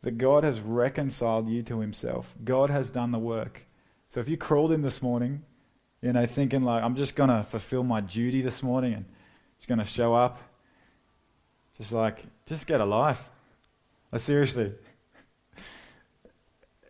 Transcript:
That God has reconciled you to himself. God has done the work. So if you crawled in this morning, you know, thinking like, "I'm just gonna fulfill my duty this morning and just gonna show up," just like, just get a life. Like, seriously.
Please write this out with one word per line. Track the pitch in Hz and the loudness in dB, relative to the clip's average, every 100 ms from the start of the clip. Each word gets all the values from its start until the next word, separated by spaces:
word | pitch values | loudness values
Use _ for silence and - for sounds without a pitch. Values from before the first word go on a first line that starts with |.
That | - 117 | -6 0
God | 131 147 151 | 4 6 4
has | 117 | -2
reconciled | 107 117 123 135 139 135 117 113 113 | -4 0 0 0 -4 -2 0 0 0
you | 117 | -4
to | 117 113 | -4 -4
himself. | 107 107 120 123 120 - 117 | -4 -6 -6 -6 -8 -12 -2
God | 127 139 | 2 4
has | 143 131 | 2 -2
done | 127 120 | -4 -2
the | 120 | -2
work. | 113 113 113 - _ _ _ _ _ | -4 -4 -6 -12 _ _ _ _ _
So | - | -8
if | 120 | -6
you | 165 | -6
crawled | - 147 156 | 2 4 4
in | 160 | 2
this | 143 - | 0 -2
morning, | 127 120 123 143 - _ _ _ _ _ | -2 -2 -2 -6 -12 _ _ _ _ _
you | 120 | 0
know, | 123 120 | 2 2
thinking | 143 135 135 | 0 0 2
like, | 127 117 | 2 0
"I'm | 113 127 | 0 -2
just | 139 - | -4 2
gonna | 135 117 | 4 4
fulfill | 104 110 - 127 | 0 -8 -4 -2
my | 123 113 | 0 0
duty | 98 104 120 131 | -2 -2 0 0
this | 127 120 | -2 -4
morning | 131 127 127 | -2 0 0
and | 104 92 - - _ _ _ | -4 -8 -18 -20 _ _ _
just | - | -2
gonna | 120 101 | -2 -2
show | - 117 | 0 2
up," | 117 123 - - _ _ _ _ _ _ _ _ _ _ _ _ _ | 4 4 0 -20 _ _ _ _ _ _ _ _ _ _ _ _ _
just | 107 | -6
like, | 113 110 104 - _ - | 0 0 -2 -18 _ -12
just | 160 - | -10 0
get | 147 | 2
a | 101 | 4
life. | 107 147 127 - - _ _ _ _ _ _ _ | 2 2 0 -8 -20 _ _ _ _ _ _ _
Like, | 120 | -6
seriously. | 131 143 139 123 104 101 - _ _ _ _ _ _ - - - - - _ _ - _ _ _ _ _ _ | 0 2 2 0 -4 -6 -20 _ _ _ _ _ _ -20 -20 -20 -20 -20 _ _ -20 _ _ _ _ _ _